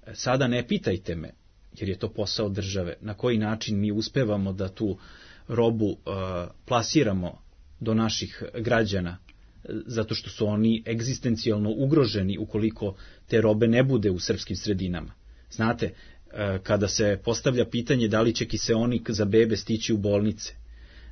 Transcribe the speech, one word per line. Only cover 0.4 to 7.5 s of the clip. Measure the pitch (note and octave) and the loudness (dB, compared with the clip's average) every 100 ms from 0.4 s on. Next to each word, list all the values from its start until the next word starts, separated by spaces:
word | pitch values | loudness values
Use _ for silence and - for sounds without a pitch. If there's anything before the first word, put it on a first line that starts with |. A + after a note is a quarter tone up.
| B2+ | 2
ne | B2 B2 | 0 0
pitajte | G3+ - F#2 - E2+ | -2 0 -2 -4 -8
me, | D2 - _ _ - - | -8 -16 _ _ -20 -8
jer | G2 | -6
je | F#2 | -4
to | A2 | -6
posao | - G2+ - G#2 | -4 -4 -2 -2
države, | G2 G2 G2 F2 - | -2 -4 -4 -4 -6
na | G#2+ | -10
koji | G#2 B2 A2 | -4 0 2
način | G#2+ A2 A2+ G2+ | 0 -2 -4 -2
mi | G#2 | 0
uspevamo | G#2 A2 C#3 A2+ G#2 G2 | -2 -2 0 0 0 -2
da | F#2+ F#2+ | -4 -6
tu | - G#2+ F2 - - - - - | -4 -4 -4 -10 -20 -20 -20 -6
robu, | A#2 A#2 A2+ G#2 | 2 2 2 0
e, | E2 - G2 F#2 F2+ F2 - - | -2 -6 -6 -4 -4 -6 -10 -2
plasiramo | A#2+ G#2+ D#3+ A2+ F#2+ F2 - - | -2 2 2 2 0 -4 -8 -20